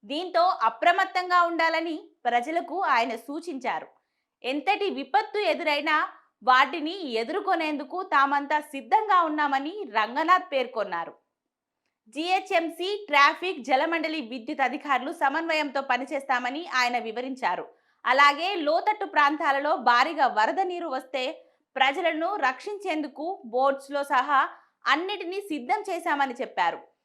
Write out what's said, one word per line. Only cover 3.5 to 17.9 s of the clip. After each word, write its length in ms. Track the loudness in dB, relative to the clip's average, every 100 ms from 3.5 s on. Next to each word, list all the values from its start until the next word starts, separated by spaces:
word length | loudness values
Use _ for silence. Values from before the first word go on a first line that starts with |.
| -6 -4 -6 -8 _ _ _ _ _
ఎంతటి 480 | -6 -4 0 0 0
విపత్తు 480 | -4 0 0 0 -2
ఎదురైనా 680 | 0 0 0 -2 0 0 0 -8 _ _
వాటిని 680 | 4 4 4 0 -6 -6 -4
ఎదుర్కొనేందుకు 880 | -4 -2 -4 0 0 0 -4 -6 -8
తామంతా 580 | 0 2 2 0 0 -2
సిద్ధంగా 640 | -2 -12 0 0 4 4
ఉన్నామని 600 | 4 0 0 0 -4 -8 -4
రంగనాథ్ 600 | 0 0 0 4 4 4
పేర్కొన్నారు. 600 | -2 -2 -2 -4 -4 -8 -12 _ _ _ _ _ _ _ _ _
జీహెచ్ఎంసీ, 1000 | -6 0 0 2 0 0 -4 -6 -6 2
ట్రాఫిక్, 560 | 6 6 4 -6 -6
జలమండలి, 560 | 0 2 2 0 -2 -6
విద్యుత్ 400 | -8 -10 -8 -2
అధికారులు 520 | -2 -2 -2 -2 -2
సమన్వయంతో 680 | -2 0 0 -2 -2 -2 -4
పనిచేస్తామని 880 | -2 -2 -2 -8 -2 -2 -2 -6 -4
ఆయన 320 | -2 0 -2
వివరించారు. 680 | -4 -8 -8 -2 -2 -2 -6 _ _